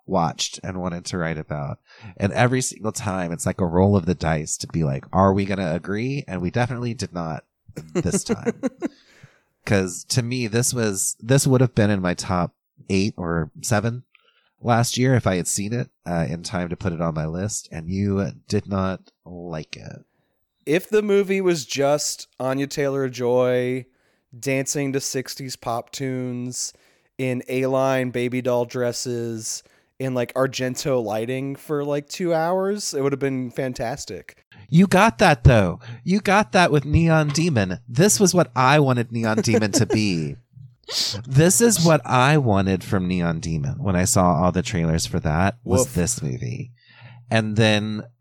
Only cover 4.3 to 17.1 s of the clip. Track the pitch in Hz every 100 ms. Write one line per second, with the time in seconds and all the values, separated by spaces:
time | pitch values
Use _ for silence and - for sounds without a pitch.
4.3 | 78 78 - - 82 76 67 - 90 98
5.3 | 98 98 98 92 85 82 104 123 143 -
6.3 | 92 87 120 123 120 120 113 98 87 82
7.3 | 73 - _ - - - 180 175 196 -
8.3 | 233 240 - 269 - 349 - _ _ -
9.3 | _ _ _ - 101 92 87 - 131 117
10.3 | 127 117 113 123 123 110 95 - - 113
11.3 | 139 143 127 127 - 104 101 90 87 -
12.3 | 92 85 - _ _ - 98 101 - -
13.3 | 82 78 - - 104 110 120 - _ _
14.3 | _ _ _ - 117 113 - 127 123 104
15.3 | 92 - - 101 120 127 _ 87 87 78
16.3 | 85 85 90 87 85 98 82 85